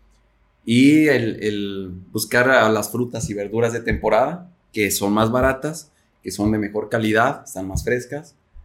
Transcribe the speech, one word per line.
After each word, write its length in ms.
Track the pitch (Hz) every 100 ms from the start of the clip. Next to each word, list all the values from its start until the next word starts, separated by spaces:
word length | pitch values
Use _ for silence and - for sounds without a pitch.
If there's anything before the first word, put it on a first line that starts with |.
| _ _ _ _ _ _
Y 420 | - 120 139 156 151
el, 340 | 123 113 110
el 480 | 107 104 101 98 92 90 -
buscar 360 | 104 - 120 131
a 180 | 127 110
las 200 | 107 -
frutas 380 | 117 123 120 107
y 40 |
verduras 380 | 101 101 110 117
de 80 | 113
temporada, 680 | 113 110 107 107 139 180 - _ _
que 180 | 110 101
son 220 | - 101
más 180 | 107 113
baratas, 600 | 127 131 131 151 160 - _ _ _
que 80 | 98
son 200 | 104 107
de 60 | 107
mejor 300 | 101 107 -
calidad, 540 | 117 110 107 127 143
están 240 | - 95 95
más 160 | 92
frescas. 500 | - 123 - 147 160 _ _ -